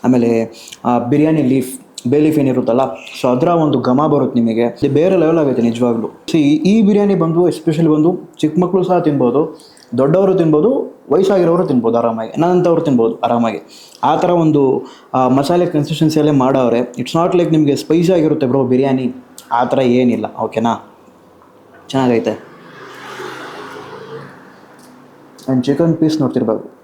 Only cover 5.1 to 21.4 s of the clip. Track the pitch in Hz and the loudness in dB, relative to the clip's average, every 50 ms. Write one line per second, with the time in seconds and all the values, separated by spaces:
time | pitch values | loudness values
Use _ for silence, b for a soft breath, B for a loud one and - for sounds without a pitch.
5.1 | 190 180 156 156 165 165 151 135 123 117 113 117 113 117 123 120 117 113 107 - | 2 2 2 2 2 2 0 0 0 0 0 0 0 0 0 0 0 -2 -4 -6
6.1 | - - - - - 160 147 143 151 151 - 180 208 226 220 196 214 208 202 202 | -8 -12 -8 -2 0 2 2 2 2 2 2 2 4 4 4 4 2 2 2 2
7.1 | 196 170 165 160 160 170 180 170 - - - 170 151 160 170 156 156 151 151 175 | 0 0 0 0 2 2 2 2 0 -2 -4 -2 0 2 2 2 2 4 2 2
8.1 | 180 - - - - - - 151 156 170 180 170 180 190 170 175 185 175 - 151 | 0 -2 -10 -18 -6 -4 -2 0 0 0 0 2 0 0 0 2 0 0 0 0
9.1 | 143 135 127 120 117 139 160 156 B B B B B B B B - 120 135 143 | 0 2 0 2 2 0 -2 -2 B B B B B B B B -2 0 2 2
10.1 | 160 185 196 190 190 185 170 156 151 151 165 233 269 - - - - - _ - | 2 2 2 2 2 2 2 2 2 4 2 2 0 0 -4 -8 -14 -20 _ -2
11.1 | - 180 190 190 202 185 175 165 170 170 165 160 139 123 113 113 113 117 120 117 | 0 2 2 2 2 2 2 2 2 0 0 0 0 0 0 0 0 0 0 -2
12.1 | 113 113 110 117 - - 165 175 180 180 175 175 165 165 165 160 131 117 113 113 | -4 -4 -8 -8 -4 -2 0 2 2 2 2 2 0 0 0 0 2 2 2 0
13.1 | - - - 117 123 117 117 113 104 - - - - - - - - - - 131 | -2 -2 -2 -2 0 0 0 -2 -4 -6 -12 -14 -20 -20 -20 -20 -12 -4 -2 -2
14.1 | 156 165 - 175 175 175 160 156 147 143 139 131 135 - B B B B B B | 0 0 0 0 2 2 2 2 2 2 2 2 0 -2 B B B B B B
15.1 | - 127 127 127 127 139 143 139 175 175 175 175 170 151 143 - 156 147 160 151 | -2 0 0 2 2 2 2 2 0 0 0 0 -2 -4 -2 -2 -2 0 0 2
16.1 | 156 156 147 151 147 139 127 131 135 135 127 117 113 117 123 - - - 123 - | 2 2 2 2 2 2 2 2 2 2 2 2 0 0 -2 -4 -8 -10 -10 -4
17.1 | - 165 170 180 180 175 170 156 160 156 151 139 143 - - - 156 170 170 170 | -2 0 0 2 2 0 0 2 2 2 2 2 0 -2 -2 -2 0 0 2 2
18.1 | 190 170 156 156 147 - 139 123 123 139 131 120 127 127 139 135 131 131 127 120 | 2 2 2 0 0 0 0 0 0 0 0 0 0 0 0 0 -2 -2 -2 -6
19.1 | - - - - - - - - - 120 127 120 131 131 131 123 120 127 127 123 | -8 -8 -20 -20 -20 -20 -10 -4 -2 -2 0 0 0 0 2 2 2 2 2 0
20.1 | 113 107 107 101 - - 113 110 - 113 113 117 113 - - - - - - - | 0 -2 -4 -8 -8 -8 -8 -6 -4 -2 -2 -2 -4 -4 -8 -20 -20 -20 -20 -20
21.1 | _ _ _ - _ - | _ _ _ -20 _ -20